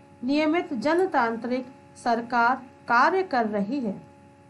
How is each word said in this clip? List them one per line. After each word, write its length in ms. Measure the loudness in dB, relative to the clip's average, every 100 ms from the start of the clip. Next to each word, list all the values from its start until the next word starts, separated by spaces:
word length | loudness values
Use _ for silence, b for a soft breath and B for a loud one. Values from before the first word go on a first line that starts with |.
| -20 -8
नियमित 500 | -2 2 2 0 -2
जनतांत्रिक 920 | -2 0 2 2 2 0 -2 -4 -4 -6 -16 -20 -6
सरकार 520 | -2 -2 0 2 2 0 -6 -12 0
कार्य 340 | 4 4 2
कर 240 | 0 0 0
रही 340 | -2 -2 -4
है। 220 | -4 -8 -12 -20 -20 -20